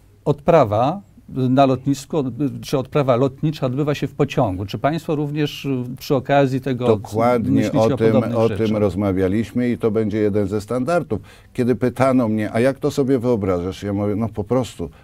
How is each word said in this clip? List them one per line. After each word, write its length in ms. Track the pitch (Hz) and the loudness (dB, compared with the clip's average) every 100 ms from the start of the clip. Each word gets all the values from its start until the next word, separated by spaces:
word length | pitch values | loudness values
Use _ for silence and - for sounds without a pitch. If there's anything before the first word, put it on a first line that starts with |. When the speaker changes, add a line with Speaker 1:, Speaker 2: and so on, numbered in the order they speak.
| _ _ | _ _
Speaker 1:
Odprawa 760 | - 147 - 170 117 104 127 190 - - - | -4 0 4 4 6 2 0 -2 -10 -20 -12
na 380 | 135 127 131 139 | -4 2 4 4
lotnisku, 500 | 127 139 139 - 170 | 4 0 -4 -2 -4
od-, 180 | 131 117 143 120 | -2 -2 -4 -4
czy 160 | 110 139 | -4 -4
odprawa 380 | 127 151 135 120 | 0 0 2 2
lotnicza 500 | 135 139 151 151 131 | 2 0 -4 -2 -4
odbywa 280 | 127 151 | -2 -2
się 120 | 143 139 | -2 -4
w 80 | |
pociągu. 520 | - 143 - 120 90 101 | -2 -2 2 0 -2 -6
Czy 120 | 117 | -2
państwo 360 | 139 160 - | -2 -2 -4
również, 520 | 151 147 147 147 - 143 | -4 -4 -4 -4 -4 -6
e, 300 | 127 123 131 | -4 -6 -10
przy 160 | - | -2
okazji 460 | 139 - 143 135 131 | -2 2 2 2 0
tego 260 | 135 120 120 | -4 -2 0
Speaker 2:
Dokładnie 640 | 107 - 107 117 123 123 | 0 0 0 2 2 2
Speaker 1:
myślicie 280 | 135 107 - | 2 2 2
Speaker 2:
o 60 | |
Speaker 1:
o 120 | 113 127 | 2 2
Speaker 2:
tym, 160 | 113 | 2
Speaker 1:
podobnych 260 | 110 113 113 | 2 2 0
Speaker 2:
o 100 | 113 | 0
tym 100 | 101 | 0
Speaker 1:
rzeczach? 220 | 110 107 | 0 2
Speaker 2:
rozmawialiśmy 920 | 104 90 101 92 95 104 110 123 123 | 0 0 0 2 2 0 -2 -2 -2
i 80 | 117 | 0
to 120 | 113 | 0
będzie 280 | 107 110 107 | 0 0 0
jeden 280 | 104 104 98 | 0 0 0
ze 140 | 107 | -4
standardów. 600 | 104 120 127 175 147 101 - - - | -4 -4 -2 -2 -2 -6 -8 -20 -12
Kiedy 220 | - 120 | -4 0
pytano 540 | 123 127 120 131 131 117 | 0 -2 0 2 2 2
mnie: 240 | 110 107 | 0 -2
„A 80 | 113 | 0
jak 180 | 127 135 | 0 0
to 120 | 151 | -2
sobie 280 | 143 127 135 | -2 0 0
wyobrażasz?”, 640 | 120 117 95 90 87 90 | 2 0 0 0 -2 -6
ja 100 | 101 | -6
mówię: 240 | 101 104 104 | -2 -2 -2
„No 120 | 113 | -4
po 160 | 107 | -6
prostu 460 | 104 262 240 - 82 - | -2 -2 -2 -6 -12 -12